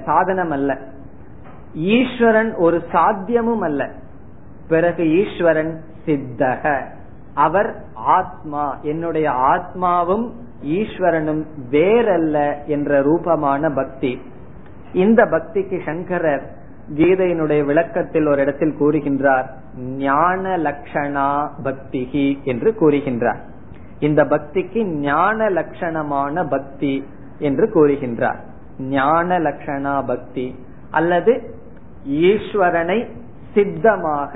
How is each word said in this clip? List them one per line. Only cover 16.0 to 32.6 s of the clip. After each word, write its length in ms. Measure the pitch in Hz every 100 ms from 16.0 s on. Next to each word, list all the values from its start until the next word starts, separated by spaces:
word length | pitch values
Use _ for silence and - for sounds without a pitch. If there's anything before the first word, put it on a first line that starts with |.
| 180 175 165 139 - - - - -
கீதையினுடைய 720 | 147 165 185 185 165 151 151
விளக்கத்தில் 640 | 143 151 165 185 156 160 151
ஒரு 140 | 139
இடத்தில் 360 | 139 139 156 139
கூறுகின்றார், 680 | 147 151 143 135 135 131 131 - - 127 127 135
ஞான 600 | 139 143 175 185 190 180
லக்ஷணா 720 | 151 143 - 160 143 143 139 143 147 -
பக்திகி 680 | 135 135 - 135 127 147 139 139
என்று 260 | - 120 214
கூறுகின்றார். 680 | 220 156 143 135 120 117 104 - - - - - -
இந்த 200 | 151 151
பக்திக்கு 560 | 139 147 - 190 180 226 208 151
ஞான 500 | 143 147 185 220 220
லட்சணமான 920 | 170 151 - 175 160 147 143 139 160 160
பக்தி 480 | 135 - - 143 135 139 - - -
என்று 240 | 147 135 220
கூறுகின்றார். 720 | 175 147 139 127 117 123 - - - - - 131
ஞான 500 | 139 135 165 175 180
லட்சணா 560 | 156 139 - 139 139 139
பக்தி 420 | 127 123 - - 127 127 - - -
அல்லது 400 | 156 165 175 175 262 - - - - - - 277 147
ஈஸ்வரனை 760 | 175 208 - 214